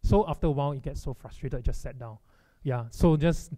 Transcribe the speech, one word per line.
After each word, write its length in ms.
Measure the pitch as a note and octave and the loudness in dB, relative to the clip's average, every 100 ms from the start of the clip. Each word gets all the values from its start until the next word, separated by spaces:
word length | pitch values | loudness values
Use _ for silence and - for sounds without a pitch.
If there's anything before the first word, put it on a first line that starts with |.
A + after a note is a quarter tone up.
So 260 | - G3+ G#3+ | 4 4 2
after 200 | - E3 | 0 0
a 20 | |
while, 220 | C#3 C#3+ | 0 -2
he 80 | C#3 | -4
gets 220 | C3+ C#3 | -10 -10
so 120 | C#3 | -10
frustrated, 500 | B2+ - - C#3+ B2 | -10 -14 -10 -8 -4
just 160 | A2+ - | -2 -2
sat 180 | B2+ B2+ | -6 -12
down. 200 | A#2 G#2+ _ _ _ _ | -14 -16 _ _ _ _
Yeah, 200 | C#3+ B2 A#2 | -4 -4 -4
so 260 | - F3 D#3 | 4 6 6
just 340 | E3 D#3+ - | 4 0 -6